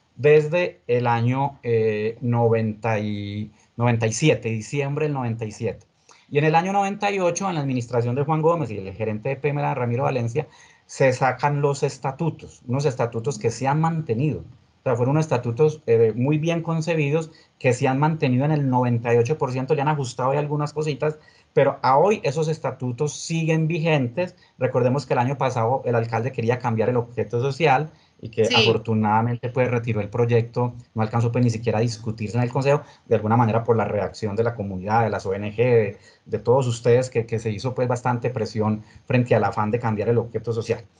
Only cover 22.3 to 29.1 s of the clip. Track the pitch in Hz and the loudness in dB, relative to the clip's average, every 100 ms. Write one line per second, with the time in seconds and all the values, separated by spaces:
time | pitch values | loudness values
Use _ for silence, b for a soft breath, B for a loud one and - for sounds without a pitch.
22.3 | 151 160 151 135 113 127 120 147 - - | 0 -2 -2 -4 -4 -6 -4 -4 -6 -4
23.3 | 165 160 160 156 170 160 151 123 147 180 | -2 2 2 2 0 2 2 0 -2 -6
24.3 | - b b 123 131 123 135 - 131 123 | -8 b b -2 2 2 0 0 0 0
25.3 | 135 135 117 113 131 123 120 113 110 123 | 0 -2 0 0 0 0 0 0 -2 -4
26.3 | - 113 123 117 110 107 120 117 - 107 | -2 -2 0 0 0 0 0 -2 -6 -4
27.3 | 120 135 135 156 131 156 b b b 110 | -2 -2 0 2 2 0 b b b -6
28.3 | - 110 233 208 110 113 110 107 | 0 2 4 4 2 0 0 2